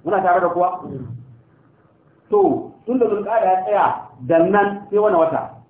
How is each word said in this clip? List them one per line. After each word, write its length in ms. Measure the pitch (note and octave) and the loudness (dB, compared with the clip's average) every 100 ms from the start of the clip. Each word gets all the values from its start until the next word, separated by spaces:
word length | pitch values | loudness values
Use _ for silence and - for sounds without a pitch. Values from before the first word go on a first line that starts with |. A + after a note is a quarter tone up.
Muna 160 | E3 G3 | -2 0
tare 180 | F#3 F3+ | 2 2
da 80 | F3 | 2
kuwa? 360 | F3 F3 - C#3+ C3+ - - - - _ _ _ _ _ _ _ _ _ | 0 -2 -2 -12 -12 -12 -14 -18 -20 _ _ _ _ _ _ _ _ _
To, 400 | G#3 F3 - - - | 2 2 0 -6 -14
tun 140 | - B3+ | -6 -2
da 60 | G#3+ | 0
Zulqa'ada 360 | G3+ G3 A3 F#3+ | -2 -2 0 2
ya 120 | F#3 | 0
tsaya, 220 | - G3 D3 - - - B2+ | 0 0 0 -2 -12 -14 0
dan 240 | E3 F3 | 2 4
nan 340 | G3+ G3+ G3+ - | 2 2 -4 -4
sai 100 | G3+ | 0
wani 180 | G#3 E3+ | 2 2
wata? 240 | D#3+ D#3+ - - | 2 -2 -8 -16